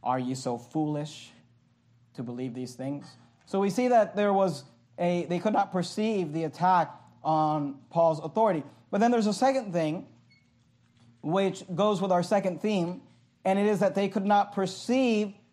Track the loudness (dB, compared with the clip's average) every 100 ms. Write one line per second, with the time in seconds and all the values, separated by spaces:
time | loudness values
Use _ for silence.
0 | -2 -2 -2 -6 -6 -6 -6 -4 -2 -4
1 | -8 -12 -20 -20 _ _ _ _ _ _
2 | _ -12 -10 -8 -8 -8 -10 -8 -8 -8
3 | -10 -20 -20 _ _ 0 0 2 4 4
4 | 4 2 2 4 2 0 -12 _ _ -4
5 | 0 0 -2 -2 0 0 0 -2 -4 -2
6 | -2 0 -2 -4 -6 0 2 4 2 -6
7 | -20 _ -2 2 2 0 -2 -8 -6 2
8 | 2 2 -4 0 2 2 -4 -18 _ 2
9 | 2 4 2 2 2 2 -2 -2 -2 -4
10 | -10 -20 _ _ _ _ _ _ _ _
11 | _ _ -2 0 0 -2 -10 0 0 2
12 | 2 0 2 0 0 -4 -2 0 -2 -6
13 | -14 _ _ _ -2 2 2 2 0 0
14 | -2 -2 2 2 2 -2 -4 -4 -2 2
15 | 2 2 -2 -6 _